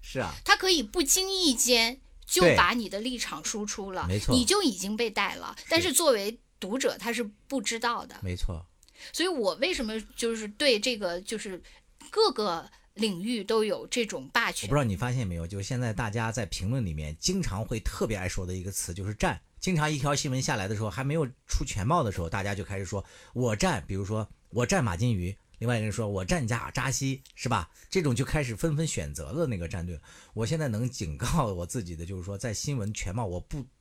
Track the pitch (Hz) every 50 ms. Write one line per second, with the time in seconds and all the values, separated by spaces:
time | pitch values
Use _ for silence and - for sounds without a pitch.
0 | - - - 135 117 85 71 - - - 403 415 - 381 370 320 240 208 - 359
1 | 311 277 - 370 370 381 392 381 359 320 247 220 - 233 254 233 226 226 254 269
2 | - - - - - - - 359 - - - 214 196 175 214 247 226 190 - 202
3 | 220 254 254 233 - - - 147 - - - 214 208 208 - - 196 196 185 180
4 | - 85 92 104 - - - 254 247 - 359 415 403 294 196 - - 196 214 214
5 | 240 226 208 220 202 190 - - 87 - - - - - 320 330 349 370 269 -
6 | 349 311 254 208 196 202 233 - _ _ _ _ - 190 208 269 269 240 - -
7 | - 233 233 226 240 208 - _ _ _ 277 269 208 - 233 226 226 240 240 202
8 | - 78 - - - 92 87 90 - - 92 78 82 - _ _ _ - _ -
9 | - - - - 214 381 359 285 220 190 165 160 247 349 370 - 262 214 220 220
10 | 214 - - - - 233 226 220 220 208 208 - 302 285 247 208 208 254 247 214
11 | 208 175 170 180 190 - 233 214 - 208 185 165 - - - - _ _ _ _
12 | - - - 381 440 415 277 - 214 202 170 165 - - - - _ _ _ -
13 | 214 220 196 170 185 226 240 226 190 196 220 226 214 214 180 131 110 - - 247
14 | 233 208 - 156 131 139 - 226 233 202 175 - - 101 143 147 143 117 98 85
15 | 123 123 123 131 123 95 87 82 82 85 104 98 98 - 135 123 123 117 107 -
16 | 123 107 98 120 113 113 110 127 110 85 - - 87 95 123 135 120 92 78 76
17 | 76 76 76 - - - - 196 170 110 101 95 110 - 127 110 - - - -
18 | 202 117 110 95 92 90 - - 95 87 92 92 90 98 95 - - - 87 90
19 | 95 98 107 - - 180 131 - _ _ _ - - - 185 160 147 151 156 143
20 | 127 147 143 139 - 151 127 131 127 - 147 113 95 95 110 101 110 107 101 -
21 | 135 139 147 165 156 123 123 _ _ _ - - - - - - 90 113 160 175
22 | 147 107 90 - 85 82 - 101 95 101 101 98 95 - 101 98 98 90 - 98
23 | 92 - - - - - - 120 127 120 107 104 - 190 160 104 78 - 98 95
24 | 101 92 107 110 107 - - _ _ _ - 104 120 - 196 190 143 107 85 85
25 | 113 127 113 95 87 87 98 - _ _ _ - 113 117 123 113 107 110 101 -
26 | 113 104 101 95 92 90 185 175 135 107 120 113 - - - - 123 135 123 -
27 | 135 135 135 131 - - - - - 127 120 101 82 - _ - - - - 190
28 | 165 147 120 - 135 - - 156 147 120 113 95 - 170 151 143 165 151 - -
29 | 82 71 73 - 78 67 92 151 175 139 117 90 85 82 - 92 85 87 87 76
30 | - - - - - - - 110 113 107 - 160 156 139 107 104 120 127 120 -
31 | 110 80 76 69 - 117 - 170 139 110 98 87 87 87 - 131 101 87 85 78
32 | 87 82 98 92 90 95 101 98 - 123 104 - - - 143 131 101 107 110 -
33 | - 104 92 117 120 98 87 90 - _ - 151 123 - _ _